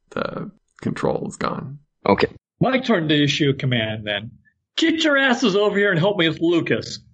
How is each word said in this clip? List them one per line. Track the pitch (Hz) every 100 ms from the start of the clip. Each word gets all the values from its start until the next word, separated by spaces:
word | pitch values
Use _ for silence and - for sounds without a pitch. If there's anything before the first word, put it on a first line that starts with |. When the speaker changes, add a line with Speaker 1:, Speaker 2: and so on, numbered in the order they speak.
| _
Speaker 1:
the | - - - - - _ _
control | - - 65 64 -
is | -
gone. | - - - 143 _ _ -
Speaker 2:
Okay. | - - - _ -
Speaker 3:
My | 208 262
turn | 262 208 156
to | 151
issue | 147 - 147
a |
command, | 135 139 123 110 110 104
then. | 101 113 - _ _ _ -
"Get | 330 320
your | 320 277
asses | 269 240 240 190
over | 208 190
here | 202
and | 175
help | 185 180
me | 165
with | 147
Lucas." | 165 170 156 117 - - -